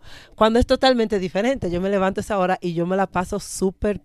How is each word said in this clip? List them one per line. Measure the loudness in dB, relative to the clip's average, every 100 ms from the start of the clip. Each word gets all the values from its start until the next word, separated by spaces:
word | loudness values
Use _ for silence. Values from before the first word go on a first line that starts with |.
| -18 -20 -10
Cuando | 2 4 4
es | 2
totalmente | 4 4 4 2 0
diferente, | -2 -2 -2 -2 -2
yo | -2
me | 0
levanto | 0 0 -2
a |
esa | -4 0
hora | 0 0
y | -2
yo | -2 -2
me | 0
la | 0
paso | -2 -4 -6
súper | -8 -4 -4 -2 -4 -4